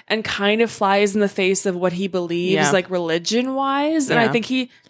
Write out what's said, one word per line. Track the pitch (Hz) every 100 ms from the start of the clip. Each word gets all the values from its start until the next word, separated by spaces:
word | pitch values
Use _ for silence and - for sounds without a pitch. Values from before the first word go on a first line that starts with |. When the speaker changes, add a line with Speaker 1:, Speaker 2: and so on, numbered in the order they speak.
| -
Speaker 1:
and | 220
kind | - - 202 214
of | 226
flies | - 196 202 208
in | 208
the | 202
face | - 185 190 202
of | 180
what | 180
he | 175 196
believes, | 180 175 175 180
Speaker 2:
Yeah. | 185 147
Speaker 1:
like, | 185 175
religion-wise. | 180 165 165 170 226 254 262 269 269 302 320 269
And | 240
I |
Speaker 2:
Yeah. | 220
Speaker 1:
think | 233 214
he | 262 247 _